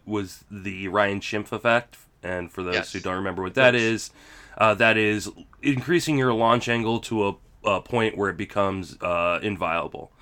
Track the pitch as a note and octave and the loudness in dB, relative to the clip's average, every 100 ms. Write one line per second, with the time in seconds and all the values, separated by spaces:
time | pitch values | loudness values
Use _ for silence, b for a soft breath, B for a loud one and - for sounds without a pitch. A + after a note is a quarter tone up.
0 | - G#2 F#2 - - G2+ F#2+ F#2 F#2+ G2+ | -4 -6 -6 -10 -18 -12 -10 -8 -2 2
1 | G2+ G2+ - G#2+ G#2 A2 A#2 A#2 - - | 2 0 -4 -6 -4 -2 2 2 2 -18
2 | _ _ F2 F2+ E2+ - F2+ F#2 F#2 F#2+ | _ _ -8 -6 -8 -8 -4 -4 -4 -8
3 | F#2+ F#2 F#2+ F2+ F#2 C3 B2+ A#2+ A2+ A2 | -6 -4 -4 -6 -4 4 4 4 2 0
4 | - B B B B B A2 G2+ A2+ A2 | -6 B B B B B 2 4 4 4
5 | G#2+ G#2+ F#2+ - - _ C#3 C3 C3+ F3 | 2 0 -4 -14 -20 _ -2 0 2 0
6 | D#3+ C#3+ B2+ A2+ A2+ A#2+ A#2+ A#2 A2+ A2+ | 2 2 2 4 4 4 2 -2 0 -2
7 | - A2 G2 F#2 _ - G#2+ F#2 - A#2+ | -2 0 0 -2 _ -6 -2 -2 0 0
8 | A2 F2+ G2+ E2+ G2 G#2 G2 F#2+ F2 - | 0 0 -2 -2 -6 -2 0 -2 -8 -6
9 | F2+ F2 F2 E2+ G#2 F#2 F2 E2 D#2 - | -2 0 0 0 -2 -2 -2 -2 -4 -8
10 | - _ | -16 _